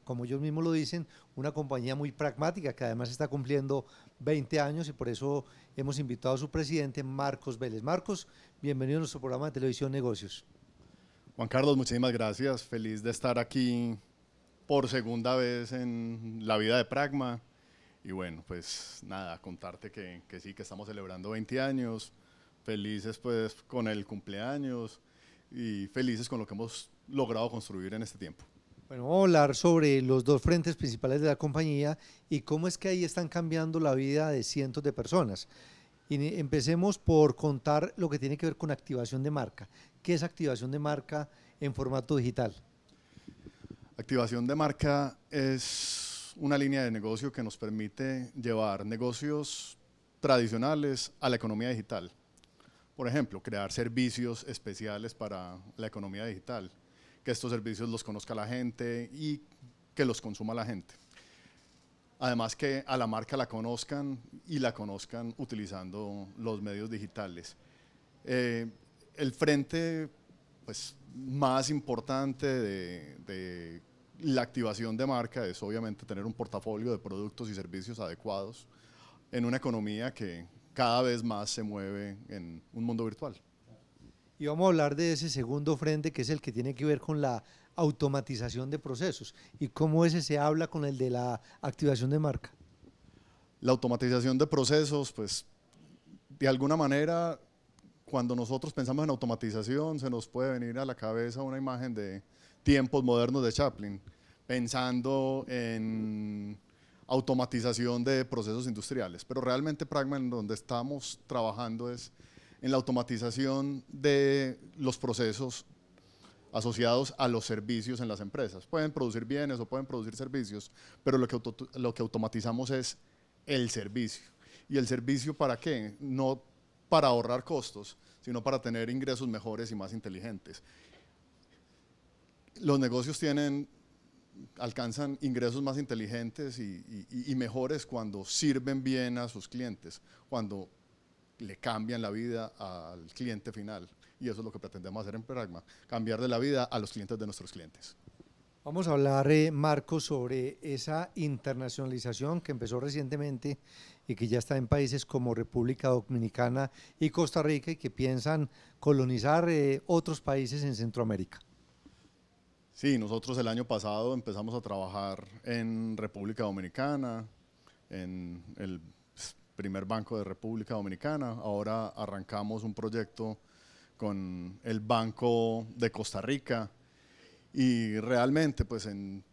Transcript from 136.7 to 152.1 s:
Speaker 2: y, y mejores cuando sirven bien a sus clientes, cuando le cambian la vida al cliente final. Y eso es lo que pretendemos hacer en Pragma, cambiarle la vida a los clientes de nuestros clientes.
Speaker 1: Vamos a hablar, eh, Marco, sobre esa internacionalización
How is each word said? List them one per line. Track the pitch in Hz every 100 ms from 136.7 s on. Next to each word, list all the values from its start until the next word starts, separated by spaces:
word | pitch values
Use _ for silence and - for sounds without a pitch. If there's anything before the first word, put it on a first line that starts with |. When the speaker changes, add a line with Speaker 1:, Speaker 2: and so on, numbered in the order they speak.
| 87 - 107 92
Speaker 2:
y, | 123 127
y | 131
mejores | 117 131 131 151 -
cuando | 123 110 98 98
sirven | - 151 131 131 135
bien | 131 131 123 123
a | 120
sus | 113 -
clientes, | 120 123 95 85 - _ - -
cuando | 123 104 101 90 _ _ _ _ _ _ -
le | 104 95
cambian | 127 110 110 120
la | 110
vida | 107 120 113 110 -
al | 98 90 82 90 82
cliente | - 123 107 117
final. | 110 101 101 87 _ _ -
Y | 123
eso | 104
es |
lo | 110
que | 101
pretendemos | 113 98 92 101
hacer | 101
en | 110
Pragma, | 113 127 104 85 - - -
cambiarle | 120 113 113 127
la | 117
vida | 139 135
a | 123 120
los | 104
clientes | 113 98 113
de |
nuestros | 104 - 90
clientes. | - 80 - - - - - - _ _ _
Speaker 1:
Vamos | 143 165 170
a |
hablar, | 143 139 135 139
eh, | 156 156
Marco, | 147 151 143 - 160
sobre | - 139 123 131 127 -
esa | 160 135 151 156 175
internacionalización | - 151 131 143 123 131 - 131 127 123